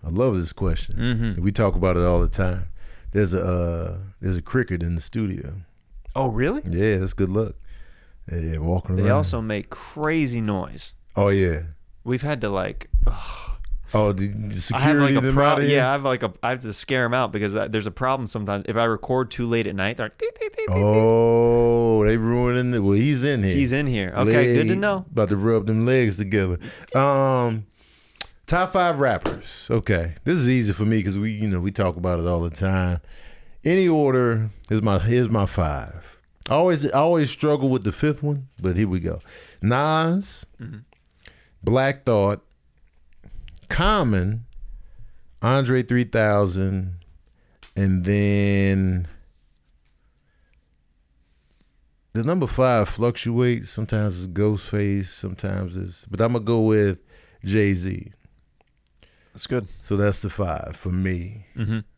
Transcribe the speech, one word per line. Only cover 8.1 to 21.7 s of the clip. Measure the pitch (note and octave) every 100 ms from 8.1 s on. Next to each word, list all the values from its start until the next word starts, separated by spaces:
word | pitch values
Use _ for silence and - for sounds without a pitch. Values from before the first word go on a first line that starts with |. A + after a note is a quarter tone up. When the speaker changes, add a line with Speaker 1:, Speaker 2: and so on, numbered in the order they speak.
| - -
Speaker 1:
Yeah, | E2+
yeah, | D#2+ D#2+
walking | D#2+ F#2 - F#2
Speaker 2:
They |
Speaker 1:
around. | G2 C3
Speaker 2:
also | D3 A#2+
make | A2 G#2 G2+
crazy | - - - D3+ D#3+ C#3 A#2+
noise. | A2 G2 - - - - - -
Speaker 1:
Oh, | G2+
yeah. | G2 F#2 D#2 D#2+ D#2 - -
Speaker 2:
We've | A#2 B2+
had | C#3+ C#3+
to, | G#2+
like, | G2 F#2+ - - - -
ugh. | - - - - - - - - G#2+
Speaker 1:
Oh, | G#2
the, | F#2+ G2+
the | G#2 G#2 G2+ E2+
Speaker 2:
I | G#2+
have, | C#3 D3
like, | C#3
Speaker 1:
security | C#3
Speaker 2:
a |
Speaker 1:
them | B2+
Speaker 2:
pro-, | C3+
Speaker 1:
out | C#3+ D3+
of | C#3+
here? | C#3+
Speaker 2:
yeah, | B2+
I |
have, | C#3
like, | C#3 B2+
a, | A2 -
I | A#2
have | B2+
to | A#2+
scare | G2+ - C3
'em | A#2+
out | B2 A#2
because | G#2 G#2
I, | G#2 G2+
there's | A2 G#2
a |
problem | - B2+ C3+ A2+
sometimes. | A2+ G#2 G2+ F#2+
If | A2+
I | A#2
record | G#2+ - C3 B2
too | - A#2+
late | A#2 G#2
at | G2
night, | G2 A#2+
they're | A2
like, | _
"Dee, | A4+ A#4+
dee, | G#4+
dee, | A4 A4
dee, |
dee." | F#2+
Speaker 1:
Oh, | G#2 G#2+ A2 A2+ A#2 A#2 A#2 A#2 A#2